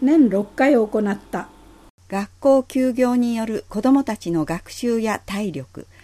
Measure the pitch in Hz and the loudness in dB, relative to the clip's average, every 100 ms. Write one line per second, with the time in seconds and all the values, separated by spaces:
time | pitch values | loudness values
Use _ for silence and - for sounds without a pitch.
0 | 262 320 240 190 202 - 269 262 208 214 | 2 4 4 2 -2 0 2 2 2 -2
1 | 208 202 - 185 - - - - _ _ | -2 -4 -8 -12 -12 -18 -20 -20 _ _
2 | - 196 202 _ 277 269 254 262 254 240 | -10 -8 -8 _ 2 2 2 -2 -2 0
3 | 247 247 240 226 165 - - 208 254 277 | 0 2 0 -2 -4 -8 -8 -2 2 2
4 | - - 175 165 151 170 - - 240 226 | 0 -6 -4 -4 -2 -6 -10 -8 -4 -2
5 | 220 - - 196 208 147 127 - - - | -2 -6 -8 -8 -8 -10 -14 -18 -20 -20